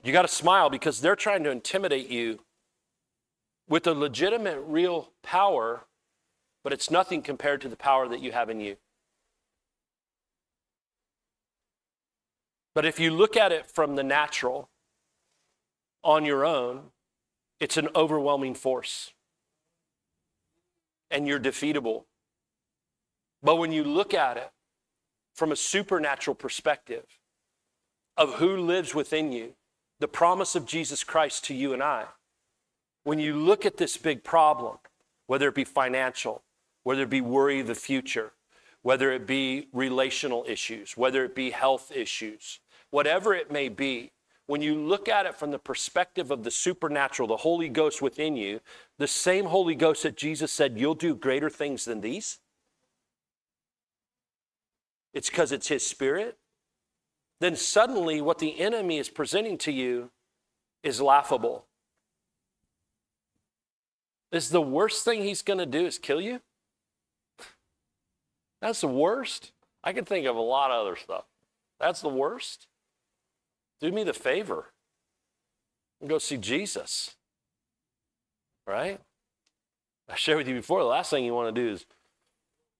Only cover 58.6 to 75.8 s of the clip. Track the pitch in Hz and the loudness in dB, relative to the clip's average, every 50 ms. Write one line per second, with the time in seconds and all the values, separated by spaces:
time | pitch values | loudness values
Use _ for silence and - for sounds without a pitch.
58.6 | 175 208 233 226 202 175 160 147 131 - - - 147 120 - 196 220 226 185 147 | -2 -2 0 -2 -2 -2 -2 -2 -4 -6 -4 -6 -4 0 0 -2 0 -2 -6 -4
59.6 | - 156 143 131 127 123 123 120 120 123 _ _ _ _ _ _ _ _ _ _ | -4 -4 -2 -2 -2 -2 -2 -4 -4 -8 _ _ _ _ _ _ _ _ _ _
60.6 | _ _ _ _ - 151 123 110 139 139 139 143 139 - 139 120 110 117 123 - | _ _ _ _ -6 -4 -2 2 6 6 6 6 6 2 0 0 0 -2 -4 -4
61.6 | - _ _ _ _ _ _ _ _ _ _ _ _ _ _ _ _ _ _ _ | -12 _ _ _ _ _ _ _ _ _ _ _ _ _ _ _ _ _ _ _
62.6 | _ _ _ _ _ _ _ _ _ _ _ _ _ _ _ _ _ _ _ _ | _ _ _ _ _ _ _ _ _ _ _ _ _ _ _ _ _ _ _ _
63.6 | _ _ _ _ _ _ _ _ _ _ _ _ _ _ 170 170 - 120 160 175 | _ _ _ _ _ _ _ _ _ _ _ _ _ _ -2 -2 -2 4 2 2
64.6 | 151 135 131 160 208 214 - - - 233 233 214 196 202 202 - - - 202 185 | 4 4 2 2 2 2 0 -2 0 0 0 0 -2 -4 -4 -4 -2 -2 -2 -2
65.6 | 180 139 123 156 180 170 - - - - 139 160 190 220 247 247 _ _ _ _ | -2 -2 0 0 0 -2 -2 -8 -2 -2 -2 -2 -2 -6 -8 -10 _ _ _ _
66.6 | _ _ _ _ _ _ _ _ _ _ _ _ _ _ _ - - - _ _ | _ _ _ _ _ _ _ _ _ _ _ _ _ _ _ -20 -20 -20 _ _
67.6 | _ _ _ _ _ _ _ _ _ _ _ _ _ _ _ _ _ _ _ _ | _ _ _ _ _ _ _ _ _ _ _ _ _ _ _ _ _ _ _ _
68.6 | - 220 226 - - 147 127 135 151 180 226 277 254 - - - - - _ _ | -4 -4 -2 0 0 0 2 4 4 4 2 0 -4 -8 -10 -12 -14 -20 _ _
69.6 | _ _ _ _ - - 190 247 196 - 208 180 143 131 120 113 113 117 127 135 | _ _ _ _ -6 -4 -4 -4 -4 -2 -2 0 0 0 0 0 0 2 2 2
70.6 | 139 131 123 117 107 98 85 - - - 90 92 - _ _ _ _ _ _ _ | 2 2 2 0 0 -2 -4 -8 -8 -8 -8 -8 -8 _ _ _ _ _ _ _
71.6 | _ _ _ _ 156 165 180 - - 151 135 131 139 156 233 262 - - - - | _ _ _ _ -2 -2 -2 -2 -6 -4 -2 -2 -2 -2 -4 -8 -12 -14 -14 -16
72.6 | - _ _ _ _ _ _ _ _ _ _ _ _ _ _ _ _ _ _ _ | -20 _ _ _ _ _ _ _ _ _ _ _ _ _ _ _ _ _ _ _
73.6 | _ _ _ _ 147 165 185 220 214 170 123 - - 131 135 185 214 165 95 80 | _ _ _ _ -4 -4 -2 -2 -2 -2 -4 -2 0 0 0 0 -2 -4 -8 -8
74.6 | - - _ _ _ _ _ _ _ _ _ _ _ _ _ _ _ _ _ _ | -8 -12 _ _ _ _ _ _ _ _ _ _ _ _ _ _ _ _ _ _
75.6 | _ _ _ _ | _ _ _ _